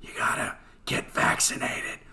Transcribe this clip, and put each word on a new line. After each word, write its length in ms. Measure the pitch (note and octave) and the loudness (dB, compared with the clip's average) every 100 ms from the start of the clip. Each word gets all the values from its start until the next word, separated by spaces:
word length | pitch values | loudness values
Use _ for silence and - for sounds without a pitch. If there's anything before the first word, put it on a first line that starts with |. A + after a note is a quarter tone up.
you 80 | - - | -10 -2
gotta 400 | - - - - - - | 0 2 -2 -4 -14 -14
get 260 | - - - | -2 -2 -2
vaccinated. 880 | - - - - - - - - - - | 2 2 4 2 2 -2 -2 -4 -8 -12